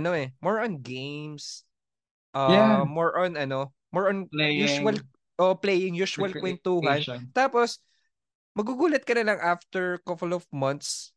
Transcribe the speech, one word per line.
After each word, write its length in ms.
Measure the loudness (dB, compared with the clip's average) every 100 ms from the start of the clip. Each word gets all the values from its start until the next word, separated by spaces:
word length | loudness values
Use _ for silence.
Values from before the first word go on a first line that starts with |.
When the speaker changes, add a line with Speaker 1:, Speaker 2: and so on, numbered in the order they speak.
| 2
Speaker 1:
ano 40 |
eh, 160 | -2 -4 -4
more 240 | -2 0
on 160 | -2 -6
games. 840 | -8 -10 -8 -10 -12 -12 -14 -16 -20 _ _ _ _ _ _
Speaker 2:
Yeah. 520 | 0 6 6 6 4
Speaker 1:
Uh, 40 | 2
more 320 | 0 0 2
on 160 | 0
ano, 400 | 0 -2 -4 -6 -12 _
more 160 | 0 0
on 240 | 0 -4
Speaker 2:
Playing. 320 | -2 0 2
Speaker 1:
usual, 400 | 2 2 0 -2 -6 _ _ 0
oh, 160 | 2 2
playing, 400 | 2 0 0 -2
usual 320 | -4 -2 -4
Speaker 2:
Recreation. 320 | -4 -6 -4
Speaker 1:
kwentuhan. 640 | -2 0 2 0 -2 -8 -4
Tapos, 480 | 0 2 2 0 -2 _ _ _ _ _ _ _
magugulat 480 | -6 -6 0 2 2
ka 160 | 0 0
na 160 | 0
lang 60 | 0
after 560 | 0 -2 -4 -4 -4 -4 -8
couple 240 | -6 -4
of 160 | -4 -6
months 560 | -4 -2 -2 -6 -10 -12